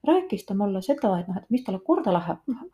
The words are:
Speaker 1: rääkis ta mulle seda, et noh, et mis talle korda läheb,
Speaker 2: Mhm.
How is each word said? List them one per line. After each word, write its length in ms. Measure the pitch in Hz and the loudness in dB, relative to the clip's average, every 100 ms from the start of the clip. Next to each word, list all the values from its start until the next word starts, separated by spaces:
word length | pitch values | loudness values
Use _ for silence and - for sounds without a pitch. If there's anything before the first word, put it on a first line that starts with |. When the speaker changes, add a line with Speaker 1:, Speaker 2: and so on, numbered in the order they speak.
| - | 4
Speaker 1:
rääkis 380 | 370 370 202 - | 2 2 -6 -2
ta 80 | 196 | 0
mulle 220 | 202 190 | 0 -2
seda, 280 | 190 294 220 180 | 0 2 2 0
et 80 | 175 | -2
noh, 80 | 185 | -8
et 120 | - | -2
mis 100 | 254 | -2
talle 160 | 254 190 | -2 -6
korda 280 | - 359 - | 0 2 4
läheb, 240 | 175 170 175 - | 2 0 -6 -4
Speaker 2:
Mhm. 220 | 254 349 | -6 -6